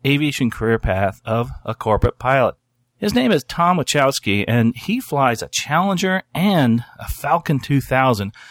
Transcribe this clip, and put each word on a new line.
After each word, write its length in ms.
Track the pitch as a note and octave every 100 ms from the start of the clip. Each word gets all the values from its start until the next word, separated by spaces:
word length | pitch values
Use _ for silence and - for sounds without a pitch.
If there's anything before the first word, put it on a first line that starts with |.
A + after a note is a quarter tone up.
| C3+
aviation 440 | C#3+ D3+ C#3 B2
career 280 | - A2+ A#2
path 420 | G#2+ F#2+ G2 F#2+
of 260 | - A2 B2 -
a 100 | -
corporate 420 | A2 A2 G#2 - -
pilot. 380 | B2+ C3+ A#2 - _ _ _ -
His 160 | G#3
name 200 | A#3 B3+
is 100 | E3+
Tom 340 | - - F3 F3+
Wachowski, 680 | C3 D3+ C#3 C3+ - G2+ G2+
and 300 | A#2 A2+ A#2+
he 240 | - A#3+
flies 420 | - C#3+ C3 A2+
a 60 | -
Challenger 720 | - - D3+ G3 F#3 F#3 F#3 -
and 520 | - G3 F#3 B2+ A#2 A#2+ -
a 120 | -
Falcon 500 | - - E3+ - C#3+
two 220 | - C#3+
thousand 520 | - C3 C3 A2 G2 - -